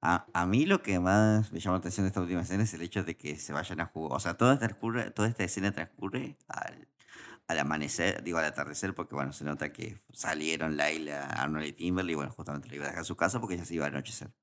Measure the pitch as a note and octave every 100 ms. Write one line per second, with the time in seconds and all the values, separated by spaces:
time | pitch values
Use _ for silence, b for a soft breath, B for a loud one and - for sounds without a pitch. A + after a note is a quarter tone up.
0 | E2 F2 - E2+ F2 A#2 D#3+ G3 - F2+
1 | F2+ G2+ G#2+ G#2+ G#2 F2 G2+ F#2 F2 G2
2 | F#2+ F#2+ F2 F2+ F2 G2 A2 D#2+ E2+ G2+
3 | E2 D#2+ D2 D2 - D2 - E2+ E2+ D#2+
4 | D#2 C2+ F2+ E2+ B2 C#3 A2+ - A2+ A#2+
5 | - - A2 A2+ F#2 G2 G2 F2 E2 -
6 | G2 B2 C#3 D3 - - - - - _
7 | B B B B - D#2+ C#2+ D#2 D2+ -
8 | F2+ - F2 E2 D2+ - D2 D2 F#2+ F2
9 | D#2 C#2+ C#2 - D2 D2 C#2+ - - -
10 | _ - - D2+ D#2 D#2+ D#2+ D2 D2 D#2
11 | D2+ C#2+ C#2+ D2+ C#2+ D2+ D2+ C#2+ F2 F#2
12 | F2+ D2+ C#2 - D2 C#2+ C#2+ D2 C#2+ -
13 | D#2+ - F#2+ A2+ G#2+ F2 E2+ E2+ C#2+ C#2
14 | - - - -